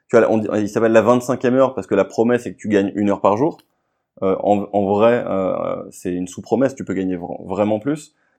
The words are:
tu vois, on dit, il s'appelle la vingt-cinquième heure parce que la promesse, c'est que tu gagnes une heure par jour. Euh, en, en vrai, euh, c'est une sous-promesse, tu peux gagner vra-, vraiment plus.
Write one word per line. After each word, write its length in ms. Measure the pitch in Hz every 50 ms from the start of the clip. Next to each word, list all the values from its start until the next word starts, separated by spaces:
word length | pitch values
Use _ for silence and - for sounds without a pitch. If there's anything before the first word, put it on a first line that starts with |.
| _ _
tu 80 | -
vois, 140 | 113 110 -
on 80 | 107 110
dit, 100 | 107 - -
il 140 | 107 104 101
s'appelle 240 | - 117 113 110 113
la 100 | 113 101
vingt-cinquième 520 | 110 123 123 120 - 131 123 - 123 123
heure 200 | 131 135 123 131
parce 120 | - 95
que 80 | - -
la 120 | 98 95
promesse, 380 | 95 - - 113 117 123 117 -
c'est 100 | 95 90
que 40 | -
tu 100 | - 104
gagnes 220 | 107 101 101 101 -
une 160 | 95 104 101
heure 100 | 101 95
par 160 | - 101 101
jour. 220 | 107 135 165 - - _ _ _ _ _ _ _ _ _ _ _ - -
Euh, 120 | 95 92 -
en, 280 | - - 104 101 101 - -
en 140 | 101 101
vrai, 360 | 95 104 101 107 117 120 120 -
euh, 560 | 90 95 95 95 92 - - 82 87 87 87 90 95
c'est 200 | - - - 95
une 160 | 90 90 92
sous-promesse, 480 | 90 - - 95 - 117 110 135 131 -
tu 120 | - 95
peux 80 | - 95
gagner 220 | 90 95 92 92
vra-, 280 | 87 85 87 - - -
vraiment 360 | 92 95 92 104 104 107 107
plus. 340 | 104 135 151 156 - - _ _ _ _ _